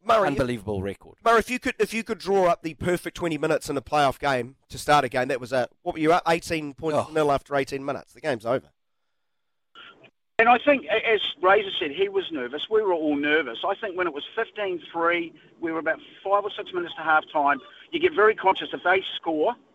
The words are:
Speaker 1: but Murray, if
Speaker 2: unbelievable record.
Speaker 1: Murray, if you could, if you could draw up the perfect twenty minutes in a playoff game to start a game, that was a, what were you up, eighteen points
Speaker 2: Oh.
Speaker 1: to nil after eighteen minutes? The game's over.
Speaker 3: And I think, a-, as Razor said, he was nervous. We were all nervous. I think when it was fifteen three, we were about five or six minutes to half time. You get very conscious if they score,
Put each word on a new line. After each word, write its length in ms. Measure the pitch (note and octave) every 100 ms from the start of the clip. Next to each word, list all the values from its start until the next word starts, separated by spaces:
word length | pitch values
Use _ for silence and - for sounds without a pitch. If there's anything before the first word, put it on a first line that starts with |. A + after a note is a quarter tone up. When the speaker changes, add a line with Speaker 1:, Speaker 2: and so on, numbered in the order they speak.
Speaker 1:
but 140 | G#3+ A3
Murray, 120 | F3
if 120 | C#3+
Speaker 2:
unbelievable 400 | B2 A#2+ G2 G2+
record. 360 | F#2+ F#2 E2+ -
Speaker 1:
Murray, 180 | A3+ A#3
if 100 | G3+
you 80 | B3
could, 160 | C4 -
if 140 | G#3
you 100 | A3
could 140 | A3+ G#3
draw 280 | F3 G3 F3+
up 160 | E3
the 100 | E3
perfect 460 | D3+ F3 F3+ F3 -
twenty 180 | E3+ D3
minutes 320 | D#3+ D3+ -
in 80 | C#3
a 60 |
playoff 360 | - D3 C#3 -
game 380 | C#3+ B2+ A#2+ C#3 -
to 80 | B2+
start 260 | - D3
a 60 | B2+
game, 180 | B2+ B2+
that 100 | B2+
was 100 | B2
a, 160 | C3 A#2 _
what 100 | F3
were 60 | D#3+
you 120 | D#3
up, 120 | E3+ E3
eighteen 460 | E3+ - E3 D3
points 240 | C3+ D#3+ D3
Speaker 2:
Oh. 60 | G#2+
Speaker 1:
to 40 |
nil 180 | D#3 D3+
after 240 | C#3 -
eighteen 300 | C#3 C#3 C#3
minutes? 300 | C#3+ A#2 -
The 80 | A#2+
game's 240 | D#3 A#2 A2+
over. 240 | C3 C#2+ _ _ _ _ _ _ _ _ _ _ - - - - _ _ -
Speaker 3:
And 100 | A#3
I 100 | B3
think, 260 | D4 C#4 D3
a-, 200 | G#3 F#3+
as 60 | G#3+ - -
Razor 260 | F3 G#3 G3 -
said, 120 | D#3
he 180 | D3 G3
was 160 | G3 D#3+
nervous. 300 | D#3 A#2+ D3 -
We 100 | G#3+
were 120 | G#3
all 220 | E3+ D#3 C#3+
nervous. 420 | D3 D3+ C3+ A2+ F3
I 80 |
think 220 | G3 G#3+ F3
when 100 | F3
it 80 |
was 100 | C#3+ -
fifteen 460 | - A3+ - G3 F3 C#3+
three, 400 | E3+ E3+ F3 E3 - - -
we 100 | E3
were 60 | D#3+
about 200 | D3+ D3 - -
five 200 | G3 G3+
or 60 | G3+ G#3+
six 160 | F#3+
minutes 220 | F3+ E3 E3
to 60 |
half 220 | D#3+ D#3 D3+
time. 260 | D#3 C#3+ C#3 - - -
You 100 | E3
get 140 | F3
very 200 | D#3+ G#3+
conscious 340 | G#3 F#3+ F#3+ D3+
if 100 | D3
they 200 | F3+ F#3+ - -
score, 360 | E3+ D#3 F3+ A#3+ _